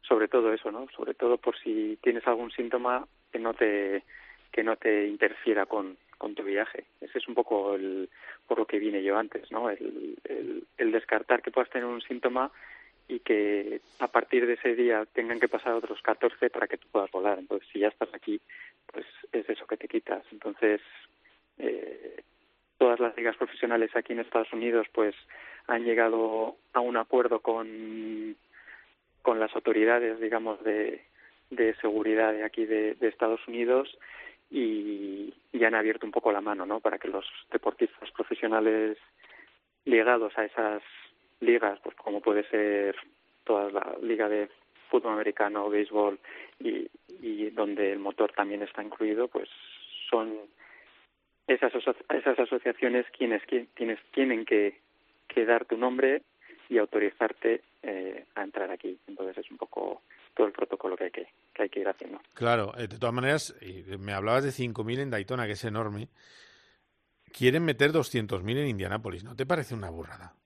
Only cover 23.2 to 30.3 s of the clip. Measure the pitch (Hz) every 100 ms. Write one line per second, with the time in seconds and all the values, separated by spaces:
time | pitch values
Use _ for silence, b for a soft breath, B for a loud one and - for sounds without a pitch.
23.2 | 117 110 123 - 123 117 113 117 - 117
24.2 | 113 117 113 117 120 117 107 - 107 -
25.2 | - B B B - 120 120 117 113 113
26.2 | 113 110 113 - _ 123 123 120 113 127
27.2 | 120 113 - 113 113 110 110 110 110 107
28.2 | 110 104 _ B B B B _ _ _
29.2 | - 113 110 - 120 113 110 120 120 113
30.2 | 113